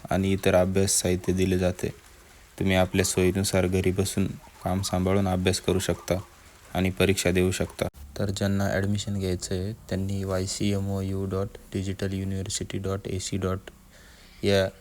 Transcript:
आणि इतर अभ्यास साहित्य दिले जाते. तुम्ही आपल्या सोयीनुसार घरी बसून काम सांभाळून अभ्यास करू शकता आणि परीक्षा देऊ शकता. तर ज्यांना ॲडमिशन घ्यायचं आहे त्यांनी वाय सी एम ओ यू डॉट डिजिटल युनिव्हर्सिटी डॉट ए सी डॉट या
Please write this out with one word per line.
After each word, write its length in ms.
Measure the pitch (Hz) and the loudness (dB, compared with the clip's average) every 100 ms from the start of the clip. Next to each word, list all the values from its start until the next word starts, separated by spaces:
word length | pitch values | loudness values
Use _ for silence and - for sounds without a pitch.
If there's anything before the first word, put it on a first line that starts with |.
| - | -2
आणि 220 | 90 98 | 0 2
इतर 220 | 95 95 | 2 4
अभ्यास 380 | 92 92 95 95 | 4 4 2 2
साहित्य 400 | - 90 90 - | 2 2 0 0
दिले 260 | 92 92 92 | 2 2 2
जाते. 300 | 90 - - - - - - - - - | 2 0 -6 -8 -18 -20 -20 -20 -20 -4
तुम्ही 180 | 95 92 | 2 4
आपल्या 280 | 90 98 | 4 2
सोयीनुसार 640 | 90 - 92 95 98 95 90 | 2 2 2 2 2 2 2
घरी 260 | 95 92 | 2 2
बसून 340 | 95 98 - 95 - - - | 0 0 0 -2 -4 -16 -8
काम 180 | - 95 | -2 -2
सांभाळून 460 | 95 92 92 98 95 | 0 0 2 2 2
अभ्यास 320 | 92 92 92 | 2 2 0
करू 180 | - 90 | 0 0
शकता 360 | - 85 - 90 - - - - - | 0 -4 -2 -4 -4 -18 -20 -20 -8
आणि 160 | 87 92 | -2 0
परीक्षा 400 | - 92 98 90 | 2 2 4 2
देऊ 200 | 92 92 | 4 2
शकता. 380 | 95 87 - 92 - - - | 0 -4 -2 -6 -6 -12 -6
तर 120 | 101 | -4
ज्यांना 380 | 98 101 98 98 | -2 0 0 0
ॲडमिशन 500 | 95 98 101 101 101 | 0 0 -2 -4 -4
घ्यायचं 360 | 95 90 - | -2 -4 -4
आहे 180 | 92 98 | -4 -4
त्यांनी 520 | 113 - 95 98 98 | -8 -6 -4 -2 -4
वाय 220 | 95 92 95 | -2 -2 -2
सी 240 | - 104 | -2 0
एम 180 | 98 98 | 0 -2
ओ 100 | 98 | -2
यू 260 | 95 95 95 | -2 -4 -2
डॉट 220 | 98 101 - - | -2 -4 -8 -8
डिजिटल 380 | 101 95 95 98 | -4 -4 -4 -4
युनिव्हर्सिटी 680 | 95 95 95 98 - 90 98 | -2 -4 -4 -4 -6 -6 -4
डॉट 300 | 98 98 - | -4 -4 -4
ए 100 | 95 | -6
सी 180 | - 98 | -4 -2
डॉट 220 | 95 95 - - - - - - - - | -2 -2 -6 -20 -20 -20 -20 -20 -20 -4
या 200 | 101 98 95 - | 2 2 2 -2